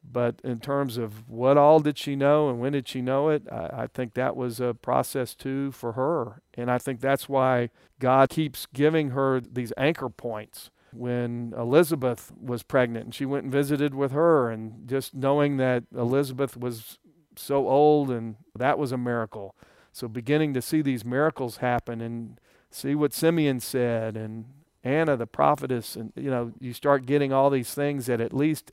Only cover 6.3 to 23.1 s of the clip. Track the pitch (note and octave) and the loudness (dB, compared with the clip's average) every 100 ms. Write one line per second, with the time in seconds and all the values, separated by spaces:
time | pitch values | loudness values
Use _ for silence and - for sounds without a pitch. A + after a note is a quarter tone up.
6.3 | A2+ _ - A#2+ B2 - B2+ C3 C3+ - | -10 _ -8 -2 -2 -2 -4 0 -2 0
7.3 | C#3 C3 B2+ A#2+ _ _ _ B2+ C3 C3+ | 2 2 2 -2 _ _ _ 2 6 6
8.3 | - D#3 C3 - C3 D3 D#3+ D3 B2+ C3+ | 4 -4 -4 -14 2 2 4 0 0 0
9.3 | C3 A#2+ B2 A#2+ - C#3 D#3+ C3 - B2 | 0 -2 -8 -8 -2 0 0 -6 -8 -8
10.3 | G#2+ G#2+ - - _ _ A#2 B2 B2 A#2+ | -8 -10 -18 -20 _ _ -10 -4 -4 -4
11.3 | A#2+ A#2+ A#2 A#2 C#3 E3 D#3 B2 A#2+ - | -4 -8 -6 4 4 4 2 -2 -4 -10
12.3 | - B2 A#2+ - C#3 B2 A#2 A2+ - C#3 | -16 -8 -8 -2 0 2 -2 -10 -8 -4
13.3 | C#3 C3+ C3+ C#3+ D3 D3 C3+ C#3 C#3 E3+ | -4 -2 0 0 2 0 0 -2 2 4
14.3 | D#3+ A#2+ A2 A2 A#2 B2 C3+ C3 C#3 C3+ | 4 4 -2 -10 -12 -6 -6 -4 -4 2
15.3 | D3 D3 C#3 C3 B2 A#2 B2+ A#2+ C3 C#3 | 4 4 2 2 0 -4 -4 0 0 0
16.3 | B2+ C#3 - A#2+ A2+ A2 - _ _ _ | -2 -6 -4 -8 -8 -14 -20 _ _ _
17.3 | - - C3+ B2+ C3+ D3+ D3+ C#3 A#2+ A2+ | -20 -2 0 4 6 6 6 2 -2 -6
18.3 | A2 _ - B2+ C#3+ C#3 B2+ B2 A#2+ A2 | -12 _ -2 0 0 0 -4 -2 -2 -4
19.3 | A2+ G2 _ _ _ _ - A#2+ A2+ A2+ | -8 -14 _ _ _ _ -12 -10 -8 0
20.3 | D3 D#3 C3 A#2+ D#3 C#3+ B2+ A2 B2+ D#3 | 2 2 -2 0 0 0 -2 -2 0 0
21.3 | - B2+ - B2 A#2+ - A2+ A#2 A#2 A2+ | 0 -8 -4 -2 -2 -4 -8 -8 -8 -12
22.3 | A#2 _ _ _ - C3+ D3 D3 | -16 _ _ _ -10 -4 0 0